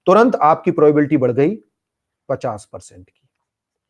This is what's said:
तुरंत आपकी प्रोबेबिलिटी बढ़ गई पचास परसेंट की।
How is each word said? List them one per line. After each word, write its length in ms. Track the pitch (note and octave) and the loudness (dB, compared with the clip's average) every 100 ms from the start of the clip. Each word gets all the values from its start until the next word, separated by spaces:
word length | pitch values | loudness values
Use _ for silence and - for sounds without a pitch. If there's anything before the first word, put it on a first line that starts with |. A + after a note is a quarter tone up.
| - | 0
तुरंत 300 | G3 A#3+ - | 2 2 2
आपकी 360 | D3 D#3+ - | 0 0 -2
प्रोबेबिलिटी 460 | E3 D3+ D3+ C#3+ D3+ | 0 2 2 0 0
बढ़ 140 | B2+ | -2
गई 240 | A#2+ D3 G#3+ _ _ _ _ _ _ - | 0 -2 -4 _ _ _ _ _ _ -12
पचास 400 | C3+ C3 G#2+ - | -10 -8 -10 -16
परसेंट 360 | G2+ - F#2 F#2 | -20 -20 -20 -20
की। 200 | _ _ _ _ _ _ _ _ | _ _ _ _ _ _ _ _